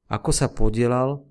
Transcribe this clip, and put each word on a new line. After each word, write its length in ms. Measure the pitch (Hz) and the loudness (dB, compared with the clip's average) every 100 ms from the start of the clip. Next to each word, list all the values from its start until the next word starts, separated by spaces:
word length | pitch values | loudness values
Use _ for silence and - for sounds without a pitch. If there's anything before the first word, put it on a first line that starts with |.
ako 260 | - 107 - - | -8 -6 -2 0
sa 160 | 135 | 0
podielal 720 | - 110 110 120 123 131 143 - | 2 0 2 0 2 -2 -4 -10